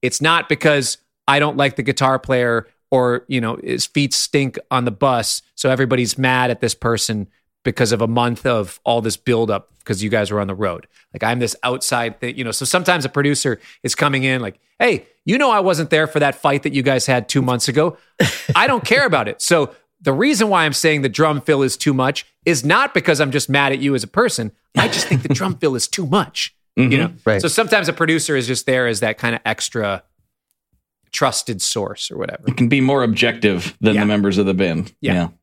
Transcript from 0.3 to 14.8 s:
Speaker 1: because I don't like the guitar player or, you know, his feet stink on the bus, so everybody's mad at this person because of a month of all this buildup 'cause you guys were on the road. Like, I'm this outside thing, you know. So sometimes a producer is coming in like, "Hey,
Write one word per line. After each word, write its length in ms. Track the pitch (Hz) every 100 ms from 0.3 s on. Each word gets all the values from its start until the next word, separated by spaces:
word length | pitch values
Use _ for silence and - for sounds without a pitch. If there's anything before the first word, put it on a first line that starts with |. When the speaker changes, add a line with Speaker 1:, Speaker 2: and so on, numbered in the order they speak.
| 170 -
Speaker 1:
because 500 | 147 160 147 123 - _ _ -
I 120 | 139
don't 180 | 151 127
like 200 | 143 -
the 60 |
guitar 360 | 120 127 135 131
player 480 | - 127 123 117 - _ _
or, 340 | 135 123 120 -
you 120 | 135
know, 160 | 113 -
his 240 | - 123 -
feet 280 | 143 139
stink 440 | - - 147 135 - -
on 140 | 127
the 60 | 123
bus, 520 | 101 139 120 110 - _
so 160 | - 135
everybody's 460 | 131 131 127 120 -
mad 340 | 131 127 127
at 100 | 120
this 140 | 120
person 520 | - 117 113 - 107 98 _ _ _
because 300 | - - 117
of 80 | 110
a 60 | 113
month 400 | 117 120 117 131
of 340 | 117 95 -
all 160 | - 117
this 140 | 110 -
buildup 520 | - 117 113 98 - _
'cause 180 | - 101
you 60 | 107
guys 220 | 110 101
were 100 | 104
on 60 | 101
the 80 |
road. 320 | 95 101 85 - _ _
Like, 100 | -
I'm 180 | 110 120
this 140 | 120 -
outside 580 | 123 127 - 123 117 107
thing, 160 | 120 120
you 60 |
know. 80 | 120
So 120 | 107
sometimes 400 | 131 180 175 180
a 40 | 131
producer 500 | 143 143 143 143 113 - -
is 120 | 120
coming 300 | - 151 135
in 160 | 135 131
like, 180 | 110 - _
"Hey, 260 | _